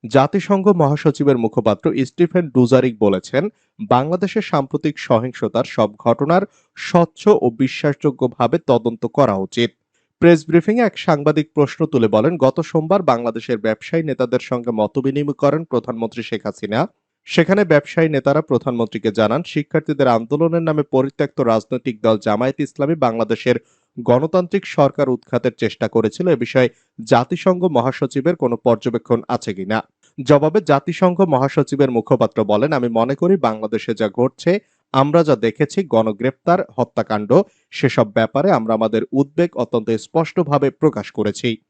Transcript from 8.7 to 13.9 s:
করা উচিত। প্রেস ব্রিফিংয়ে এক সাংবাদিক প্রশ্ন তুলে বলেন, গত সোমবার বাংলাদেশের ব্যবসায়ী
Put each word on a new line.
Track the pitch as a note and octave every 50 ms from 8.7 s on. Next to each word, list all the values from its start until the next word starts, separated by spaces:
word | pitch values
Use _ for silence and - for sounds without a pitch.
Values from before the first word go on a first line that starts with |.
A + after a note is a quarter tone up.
| B2+ A#2 A2 A#2+ A#2 A2 -
করা | A2+ _ - C#3 A#2 G2+
উচিত। | G2 F#2+ F#2+ - A#2+ A#2+ A2+ _ _ _ _ _ _ _ _ _ _
প্রেস | D#3+ E3+ E3+ D#3 D#3
ব্রিফিংয়ে | - D#3+ E3+ D#3+ - G#3+ A#3+ A#3+
এক | G3+ -
সাংবাদিক | - - - D#3+ C#3+ C#3+ D3+ D3+ D3+ D3 _ _
প্রশ্ন | D3+ C#3+ C3+ - - D#3+
তুলে | - - B2+ A2+
বলেন, | G#2+ G2+ G#2+ A2 D#3 F3
গত | D#3+ C3+ C3 - -
সোমবার | D#3+ - - E3 D#3 D#3+ F#3+ G3+ F#3
বাংলাদেশের | D3 B2 A#2 A#2+ A#2 A2+ A#2 - - B2
ব্যবসায়ী | G#2+ G2+ A2+ A2 _ - -